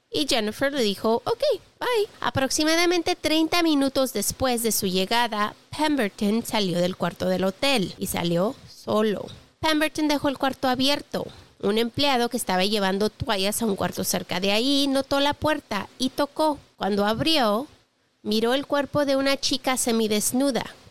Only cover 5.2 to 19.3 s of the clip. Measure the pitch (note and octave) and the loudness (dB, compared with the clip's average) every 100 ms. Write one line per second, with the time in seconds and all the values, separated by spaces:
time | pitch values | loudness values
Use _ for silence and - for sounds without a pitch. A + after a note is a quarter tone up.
5.2 | A#3 G#3+ G#3 - - - D4+ C#4+ G3+ - | 0 0 -4 -6 -12 -2 0 2 0 0
6.2 | G3+ A3+ A3+ A3 G3 E3+ F3+ F#3+ F3 - | 0 0 0 -2 0 0 0 0 -4 -2
7.2 | F#3 F#3 F#3+ - C#4 B3+ E3+ - G3 F#3 | -2 0 0 0 0 2 0 -4 -6 -2
8.2 | E3+ E3+ G3+ - - - - G#3+ A3 F#3 | 0 0 0 -4 -16 -14 -2 0 0 -2
9.2 | - - - - D#4+ D4+ D#4 - D4+ C#4+ | -8 -16 -20 -4 0 2 0 0 0 0
10.2 | D4 C4 C4+ C4 C4 B3+ C4+ D4 - F#3+ | 0 0 -2 0 -2 2 2 0 -4 -8
11.2 | - - - - G3 A3 A#3 - C#4+ B3+ | -8 -14 -20 -6 -2 0 0 0 2 2
12.2 | A#3+ A#3 - F#3 G3 G#3+ F#3+ G3 G#3+ - | 0 -2 -2 0 2 2 0 0 -2 -2
13.2 | - G3+ G3 - A3+ F#3+ F3+ F3+ F#3 F#3 | -4 0 0 0 -2 0 -2 -2 -4 -4
14.2 | F#3 F3+ G3 G#3 C4 C#4 C#4+ C4+ C4+ C#4 | -4 -2 0 2 2 2 2 0 0 0
15.2 | C#4+ C#4+ D4+ D4+ - G3+ - - B3+ - | 0 0 0 -2 -4 -6 -6 -4 -4 -2
16.2 | C#4+ - D#4 C#4+ - - F#3+ G#3 G3+ A3+ | -4 0 0 0 -8 -6 -2 0 0 0
17.2 | D4 D#4+ A3 G#3 D4 - _ _ _ _ | 2 2 2 0 -4 -14 _ _ _ _
18.2 | G#3 A3 A3+ C4+ C4+ C#4+ C#4 D4 C#4+ C4+ | -2 0 2 0 0 -2 0 0 2 2
19.2 | C#4 | 2